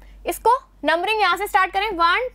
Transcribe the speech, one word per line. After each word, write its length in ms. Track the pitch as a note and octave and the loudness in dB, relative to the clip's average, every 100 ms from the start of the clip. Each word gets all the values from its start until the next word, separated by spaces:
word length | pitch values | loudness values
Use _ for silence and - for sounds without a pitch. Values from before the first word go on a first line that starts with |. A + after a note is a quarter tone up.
| - - - | -20 -14 -10
इसको 320 | F4 A4 C5 - _ | -2 2 0 -2 _
नंबरिंग 380 | D4 E4 F#4+ G#4+ | -2 -2 0 0
यहाँ 160 | F#4+ F4 | 0 0
से 100 | G4+ | 0
स्टार्ट 240 | G4+ F#4 | 0 0
करें, 160 | G4 G#4+ | -2 -4
वन, 380 | E4+ E4+ F#4+ B4 | 0 0 0 -2